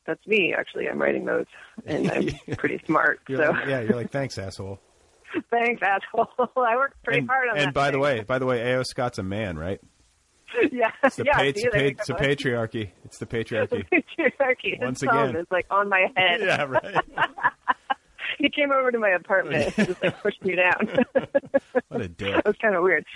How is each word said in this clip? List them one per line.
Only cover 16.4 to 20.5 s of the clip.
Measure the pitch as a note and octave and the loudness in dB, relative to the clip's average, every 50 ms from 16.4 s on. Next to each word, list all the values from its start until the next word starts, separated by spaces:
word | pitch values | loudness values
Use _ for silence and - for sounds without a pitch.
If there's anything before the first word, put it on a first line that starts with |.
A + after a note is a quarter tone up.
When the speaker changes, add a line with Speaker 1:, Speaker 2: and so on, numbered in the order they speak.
Speaker 2:
<laughs> | G3+ | 0
Yeah, | F#3 D#3 B2+ D3 | 0 0 0 0
right. | C3+ C3 - - F#3+ G3 E3 - - - | 0 0 -2 -2 -2 -2 -4 -4 -4 -2
Speaker 1:
<laughs> | - D4+ F4 C4+ - - C4 - _ - - B3+ - _ - - - _ _ _ - - - - - | -4 -4 -4 -2 -2 -2 -2 -2 _ -4 -4 -4 -4 _ -8 -8 -8 _ _ _ -14 -10 -10 -6 -2
He | D4+ C#4+ | -2 -2
came | - D4 C#4+ C#4+ C#4 | 0 0 0 2 2
over | C4+ C4 B3+ A#3+ | 2 2 2 0
to | A#3 | 2
my | A3 G3+ | 2 2
apartment | F#3 F3 F3 - G3+ F#3+ F3 D#3 C#3+ D3+ C#3+ - - | 2 2 0 2 0 0 2 2 0 0 0 0 0
and | - G#3 F3+ | 0 0 0
just, | F3+ - - | 0 -2 -2
like, | F3 - - - | -2 -2 -2 -4
pushed | G#3 - - - | -4 -4 -2 -4
me | G3 | -2